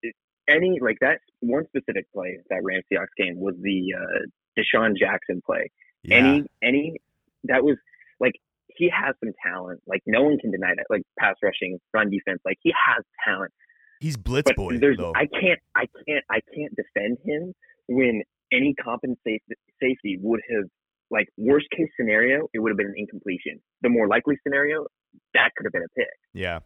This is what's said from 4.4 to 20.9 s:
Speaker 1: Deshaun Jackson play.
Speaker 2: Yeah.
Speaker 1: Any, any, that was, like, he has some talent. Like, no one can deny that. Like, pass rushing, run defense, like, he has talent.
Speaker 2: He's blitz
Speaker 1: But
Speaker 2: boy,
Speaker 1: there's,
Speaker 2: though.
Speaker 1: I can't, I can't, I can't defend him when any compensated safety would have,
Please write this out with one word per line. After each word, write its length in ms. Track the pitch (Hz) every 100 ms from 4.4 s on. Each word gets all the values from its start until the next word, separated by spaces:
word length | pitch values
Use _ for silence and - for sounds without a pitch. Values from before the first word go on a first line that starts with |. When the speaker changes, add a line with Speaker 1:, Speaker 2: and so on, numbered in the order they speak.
| _ -
Speaker 1:
Deshaun 340 | 107 117 113 98
Jackson 420 | 95 98 - 90 -
play. 260 | 85 - _ _ _
Speaker 2:
Yeah. 140 | - 117
Speaker 1:
Any, 280 | 135 143 143 _
any, 320 | 120 139 156 165 _ _ _ _ 120
that 180 | 127
was, 140 | 139 139 _ _ - _
like, 140 | 127 - _ _ _
he 220 | - 175
has 260 | - 139 131
some 100 | 113 98
talent. 380 | - 90 90 87 -
Like, 160 | 95 -
no 160 | 110
one 140 | 147 147
can 140 | 113
deny 220 | 95 92 90
that. 100 | -
Like, 140 | 107 - -
pass 160 | 107 95
rushing, 380 | 101 - 92 90 _
run 160 | 110 107
defense, 280 | 98 - 92 95
like, 140 | 98
he 100 | 165 - -
has 160 | 117 - - -
talent. 260 | 95 95 _ _ _ _ _
Speaker 2:
He's 180 | 156 131
blitz 320 | 107 127 147
Speaker 1:
But 60 | 127
Speaker 2:
boy, 200 | 95 120
Speaker 1:
there's, 200 | 143 113
Speaker 2:
though. 160 | 87 92
Speaker 1:
I 100 | 147
can't, 340 | - 185 165 _ -
I 100 | 123 - -
can't, 160 | 147 -
I 100 | 107 - -
can't 200 | - 214
defend 420 | 101 - 104 123
him 300 | - 147 175 185 _ _ -
when 340 | 123 127 110 - _ _
any 220 | 127 139 135
compensated 680 | 120 120 131 120 - 110 _ 113 _ _
safety 360 | 131 131 104 92
would 200 | 101 113 -
have, 160 | 113 98 _ _